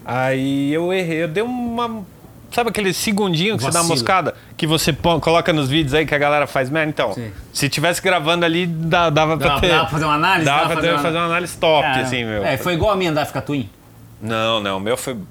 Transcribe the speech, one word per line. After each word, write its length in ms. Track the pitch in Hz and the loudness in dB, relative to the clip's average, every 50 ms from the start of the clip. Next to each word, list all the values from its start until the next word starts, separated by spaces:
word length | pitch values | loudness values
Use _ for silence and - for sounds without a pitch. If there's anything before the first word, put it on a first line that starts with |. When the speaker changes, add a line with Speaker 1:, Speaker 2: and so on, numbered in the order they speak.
| - | -8
Speaker 1:
Aí 680 | - 117 127 131 131 135 131 135 139 139 139 139 139 | -4 -2 -2 0 0 0 0 -2 -2 -2 -2 0 0
eu 200 | 147 160 170 175 | -2 -2 0 0
errei, 320 | 185 190 180 165 160 156 170 | 0 -2 -2 -2 -2 -2 -2
eu 40 | 170 | -2
dei 140 | 156 196 | -2 -4
uma, 600 | 226 247 254 247 240 240 233 233 240 233 226 220 190 - - - - - - - - - | -2 -2 -4 -4 -4 -4 -4 -4 -4 -4 -6 -10 -12 -14 -18 -20 -20 -20 -20 -20 -20 -4
sabe 180 | - 233 240 233 | -2 0 0 0
aquele 220 | 185 208 208 190 | -2 0 -2 -2
segundinho 640 | 170 - - 226 208 196 208 190 170 151 180 214 214 | -2 -2 -2 -2 0 0 0 0 0 0 0 0 0
que 60 | - | -2
você 80 | - 139 | -2 0
dá 100 | 160 175 | 0 2
uma 80 | 170 170 | 2 2
Speaker 2:
Vacilo. 100 | 165 - | 2 2
Speaker 1:
moscada? 360 | - - 190 185 156 120 - - - - - | 2 2 2 2 2 0 -6 -6 -20 -20 -6
Que 100 | - 170 | -4 0
você 260 | 151 160 156 - 175 | 0 0 2 2 0
pô-, 280 | 147 - - 170 170 165 | -2 2 2 2 2 2
coloca 320 | - 165 165 170 165 180 | 2 4 4 4 4 2
nos 160 | 170 151 139 127 | 0 2 0 2
vídeos 260 | 139 165 160 131 135 | 2 0 0 2 2
aí 100 | 156 160 | 0 2
que 100 | - 151 | 2 0
a 40 | 143 | 0
galera 280 | 143 143 147 147 143 | 2 2 2 2 0
faz 220 | - - 143 131 127 | 0 0 -2 -2 0
merda? 220 | 143 160 156 156 | 0 0 0 0
Então, 240 | 147 - 139 110 95 | 0 -2 -2 -2 -2
Speaker 2:
Sim. 160 | 123 117 107 92 - - - | -6 -8 -10 -12 -14 -18 -10
Speaker 1:
se 160 | - - 143 135 | -4 -2 -2 -2
tivesse 340 | - - 147 170 175 - | 0 0 0 0 0 0
gravando 420 | - 190 185 175 147 156 170 175 175 | 0 0 0 2 2 0 2 2 2
ali, 220 | 170 165 175 180 | 0 0 0 -2
dá, 420 | 175 165 160 165 160 170 175 175 165 | -2 -4 -4 0 2 2 2 4 4
dava 280 | 147 151 156 156 160 151 | 2 2 2 2 2 0
pra 100 | 135 170 | 2 0
Speaker 2:
Dava, 120 | 143 - | 2 2
Speaker 1:
ter 80 | 185 180 | 2 4
Speaker 2:
dava 120 | 170 156 | 4 2
pra 80 | 160 - | 2 0
fazer 140 | 151 156 156 | -2 -2 0
uma 100 | 156 147 | 0 2
análise? 300 | 151 160 180 190 180 156 | 2 2 2 2 2 2
Speaker 1:
Dava 160 | 139 139 151 | 2 2 2
Speaker 2:
Dava 120 | 165 156 | 2 2
Speaker 1:
pra 80 | 170 156 | 0 0
Speaker 2:
pra 20 | |
Speaker 1:
ter, 60 | 160 165 | 0 0
Speaker 2:
fazer 80 | 170 | 0
uma 60 | 156 | 0
Speaker 1:
fazer 160 | 143 170 160 170 | 0 -2 -2 -2
uma 80 | 170 | -2
análise 300 | 170 165 175 180 165 - | 0 -2 -2 -4 -6 -6
top, 300 | - 180 160 156 147 151 | 0 2 4 4 4 2
Speaker 2:
É, 140 | 147 131 131 | 2 0 0
Speaker 1:
assim, 240 | 131 127 127 123 117 | -2 -2 -2 -2 -2
meu. 200 | 110 107 104 98 | -2 -2 -2 0
Speaker 2:
é, 120 | - 139 - | -2 -2 -2
foi 160 | - 180 175 | -2 -2 0
igual 160 | 160 - 214 | 2 2 2
a 60 | 202 | 2
minha 160 | 190 185 170 | 2 0 0
da 100 | 151 147 | 0 0
Africa 180 | 143 - - 139 | -2 -2 -6 -8
Twin? 300 | - - 147 143 113 95 - - - - - - - - - - | -6 -4 -4 -4 -4 -8 -12 -20 -20 -20 -20 -20 -20 -20 -18 -12
Speaker 1:
Não, 400 | 107 110 113 113 110 113 113 110 | -6 -4 -2 0 0 0 0 0
não, 160 | 101 101 98 | -2 -2 -4
o 40 | 95 | -2
meu 160 | 98 107 123 | -2 -2 -2
foi 200 | - - 139 127 107 90 - | -2 -4 -8 -8 -8 -10 -14